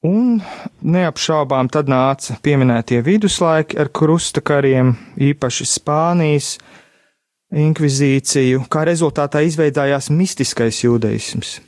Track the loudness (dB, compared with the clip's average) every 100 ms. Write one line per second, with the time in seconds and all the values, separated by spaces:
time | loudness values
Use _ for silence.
0 | 0 2 2 0 -2 -14 -16 _ -2 0
1 | 0 -2 -2 0 0 0 0 0 0 2
2 | 2 0 -6 -4 0 2 4 2 0 0
3 | 2 2 2 0 2 2 0 -2 -4 0
4 | 2 2 0 -6 0 0 2 4 2 0
5 | -6 -2 0 0 -4 -4 -6 -6 -2 0
6 | 0 2 2 0 -2 -12 -16 -20 _ _
7 | _ _ _ _ _ 0 0 2 0 2
8 | 2 0 0 0 2 0 -2 -2 0 0
9 | 0 0 -2 0 0 2 0 0 0 -2
10 | 0 0 0 -2 -4 0 -2 0 0 2
11 | 0 -4 -6 -10 -10 -14